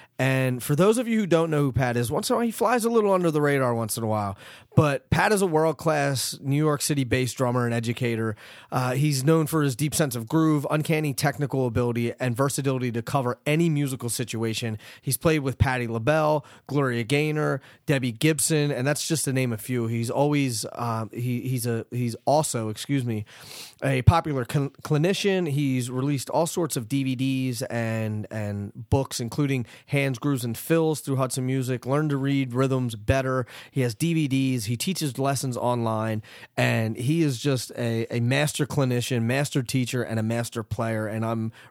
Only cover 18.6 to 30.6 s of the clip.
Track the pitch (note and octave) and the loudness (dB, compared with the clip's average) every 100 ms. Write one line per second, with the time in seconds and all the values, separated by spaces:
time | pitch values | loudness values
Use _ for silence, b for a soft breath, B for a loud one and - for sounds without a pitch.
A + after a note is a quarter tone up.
18.6 | D3 B2 C3+ C#3+ - D#3 C#3+ C3 B2+ A2 | 2 0 -2 -2 -2 -2 0 0 0 -2
19.6 | - B2 A2+ A#2 A#2 B2+ D3 D3 C3+ A2 | -4 -2 0 -2 -2 0 2 2 0 -2
20.6 | - - A#2 A2+ A2+ A#2 B2 A#2+ B2+ B2+ | -6 -6 -4 -4 -6 -6 -4 -2 -2 -2
21.6 | A#2+ A#2 - A#2+ A#2+ A2 - D3 D3+ A#2+ | -2 -4 -4 -4 -4 -4 0 2 2 -2
22.6 | A2 G#2 - C#3+ A#2+ A2 G#2+ B B B | -4 -6 -2 -2 0 -4 -6 B B B
23.6 | B B C3+ C3 A#2+ E3+ E3 C#3 A#2+ D3+ | B B -2 2 4 4 4 -2 -2 -2
24.6 | C#3 - - D3 E3+ G3 G3+ F#3+ E3+ C#3 | -2 -4 -2 2 2 2 2 2 2 0
25.6 | C#3 B2+ A#2+ B2+ C#3 C#3 - D3+ E3 - | 0 0 -2 -2 0 -2 0 0 0 0
26.6 | D#3 C#3 A2 C#3 C3 B2+ C3+ C3 C3 A#2 | -2 -2 -2 -2 0 0 0 0 -2 -2
27.6 | B2+ A#2 A2+ A2+ A2 G#2+ G#2 A2 G#2 G2+ | -4 -2 -2 0 -2 -4 -6 -6 -4 -4
28.6 | G2+ - A2+ C#3 C3 - A#2+ - C#3+ C3+ | -6 -8 0 0 0 -6 -6 -2 0 -2
29.6 | A#2 B B C#3+ C#3 B2 D3 C3+ A#2+ A2 | -4 B B 0 0 0 -2 -2 -2 -6